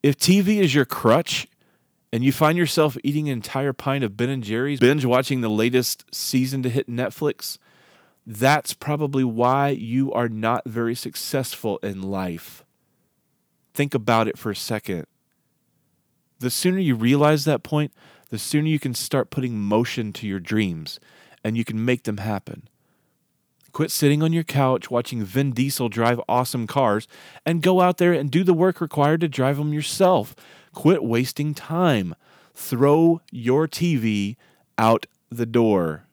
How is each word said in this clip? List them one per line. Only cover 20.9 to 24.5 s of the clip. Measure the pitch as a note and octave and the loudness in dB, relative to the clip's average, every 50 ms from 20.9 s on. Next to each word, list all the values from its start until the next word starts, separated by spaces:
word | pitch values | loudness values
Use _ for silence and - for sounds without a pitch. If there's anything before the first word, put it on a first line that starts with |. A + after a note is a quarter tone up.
| - - _ _ _ _ - _ - _ _ | -16 -18 _ _ _ _ -20 _ -20 _ _
and | A2+ A2 | -4 -4
you | A#2 A2+ | -4 -4
can | - A2+ A2 A2+ | -4 -4 -4 0
make | B2 B2+ A#2+ _ | 0 0 0 _
them | - G#2+ | -8 -8
happen. | G2+ G2 A2 G#2 G2 _ - - - - _ _ _ _ _ _ _ _ _ _ _ _ _ _ _ _ _ _ _ _ _ | -6 -6 -6 -6 -6 _ -12 -18 -18 -18 _ _ _ _ _ _ _ _ _ _ _ _ _ _ _ _ _ _ _ _ _
Quit | _ - D#3 D#3+ | _ -4 -4 -2
sitting | - - D#3+ C#3+ C#3+ D3 D#3 | -2 2 2 2 4 4 2
on | E3 E3 | 0 0
your | E3+ D#3+ | 0 -2
couch | - | -2